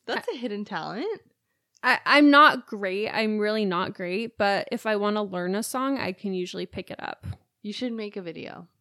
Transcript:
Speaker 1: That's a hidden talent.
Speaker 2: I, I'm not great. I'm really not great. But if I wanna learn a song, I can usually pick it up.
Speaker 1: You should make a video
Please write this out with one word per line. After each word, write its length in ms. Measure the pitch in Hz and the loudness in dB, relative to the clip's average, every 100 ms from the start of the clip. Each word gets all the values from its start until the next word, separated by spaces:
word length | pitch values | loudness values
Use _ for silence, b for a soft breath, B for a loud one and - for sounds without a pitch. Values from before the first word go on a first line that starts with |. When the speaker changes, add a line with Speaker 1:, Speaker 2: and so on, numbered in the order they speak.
| - | -6
Speaker 1:
That's 220 | - - | -4 -4
a 40 | 285 | -6
hidden 260 | 240 208 202 | -6 -6 -6
talent. 560 | 175 156 190 403 415 _ _ _ _ _ _ | -6 -6 -6 -6 -8 _ _ _ _ _ _
Speaker 2:
I, 160 | 247 240 - | 0 2 4
I'm 240 | 277 294 | 8 10
not 340 | 285 302 254 - | 10 10 6 -4
great. 420 | 214 196 196 214 | -6 -4 -2 -2
I'm 280 | 220 220 214 | 0 0 0
really 280 | 208 220 196 | 0 0 0
not 280 | 175 - | 0 -4
great. 440 | 202 175 190 233 - | -6 -6 -6 -6 -2
But 300 | 202 190 - | 0 0 -2
if 140 | 226 220 | -4 -2
I 100 | 208 | 0
wanna 280 | 208 214 | 0 0
learn 320 | 202 180 180 202 | -2 -4 -2 -2
a 80 | |
song, 340 | 233 254 269 269 | -4 -4 -2 -2
I 140 | 185 | -4
can 200 | 190 202 | -6 -6
usually 320 | 185 180 180 180 | -4 -6 -8 -10
pick 240 | 196 - | -10 -12
it 100 | - | -12
up. 240 | - - - - _ _ | -12 -10 -12 -14 _ _
Speaker 1:
You 120 | 208 | -12
should 200 | - 247 | -8 -6
make 220 | 226 208 202 | -6 -8 -10
a 40 | |
video 460 | 170 165 - - 175 _ | -10 -10 -12 -14 -20 _